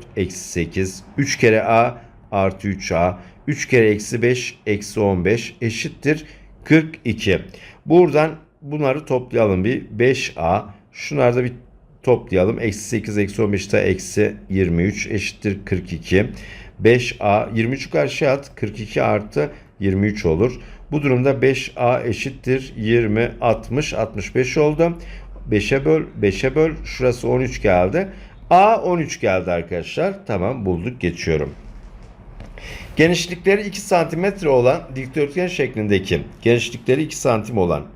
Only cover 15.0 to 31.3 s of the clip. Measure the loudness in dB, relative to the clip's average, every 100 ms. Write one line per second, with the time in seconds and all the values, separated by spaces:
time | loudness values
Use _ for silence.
15 | -6 -4 -6 -6 -4 -4 -4 -4 -4 -10
16 | 0 0 0 -6 -16 -18 -20 0 4 4
17 | 2 -2 2 2 2 -2 -2 -4 -4 -2
18 | -2 0 0 0 -4 -8 -8 -6 -6 -2
19 | 0 0 -2 -4 -4 -6 -20 _ 0 2
20 | 0 0 0 2 0 -2 -16 -20 -6 -2
21 | 0 2 2 4 2 2 -4 -2 0 0
22 | -2 -4 -6 -8 -2 -2 -2 -6 2 2
23 | 2 0 0 0 0 0 -2 -4 -2 -4
24 | -4 -6 -4 -2 0 2 2 2 0 0
25 | -12 -16 -16 -16 0 0 2 0 2 2
26 | 0 0 0 0 -2 2 0 0 -12 -2
27 | 0 0 0 0 0 -2 2 4 4 0
28 | -4 -8 -20 -20 4 6 6 4 2 -2
29 | -2 -2 0 0 0 -2 -2 -6 -6 -4
30 | -4 -4 -6 -4 -2 -2 -2 -2 -4 -4
31 | -4 -4 -2